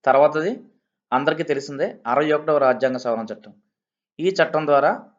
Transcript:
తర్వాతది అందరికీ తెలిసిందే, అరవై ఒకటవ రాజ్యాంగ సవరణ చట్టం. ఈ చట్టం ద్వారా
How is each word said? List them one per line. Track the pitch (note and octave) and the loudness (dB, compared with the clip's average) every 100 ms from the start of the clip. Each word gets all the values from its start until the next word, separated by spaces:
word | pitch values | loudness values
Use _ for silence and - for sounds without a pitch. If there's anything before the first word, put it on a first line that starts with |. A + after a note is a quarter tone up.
| C#3 | 4
తర్వాతది | C3+ D3+ D#3 F3 C4 - _ _ _ _ B2+ | 4 4 2 -4 -6 -14 _ _ _ _ 0
అందరికీ | C#3+ D#3 D3+ | 0 -2 -4
తెలిసిందే, | C#3 C#3+ C#3 G3 A3 A#2 | -4 -6 -6 -6 -6 -2
అరవై | B2+ D3+ D3+ | -2 0 -2
ఒకటవ | D#3 D3 C3+ | 0 2 2
రాజ్యాంగ | B2+ C3 B2+ | 2 -2 -2
సవరణ | B2 A2+ A2 | -4 -6 -6
చట్టం. | G#2+ G#2+ _ _ _ _ _ _ - | -14 -18 _ _ _ _ _ _ -4
ఈ | F3 F#3+ | -4 0
చట్టం | D#3+ D#3 D3+ | 0 0 2
ద్వారా | C#3 D3+ B3 - | 4 4 0 -10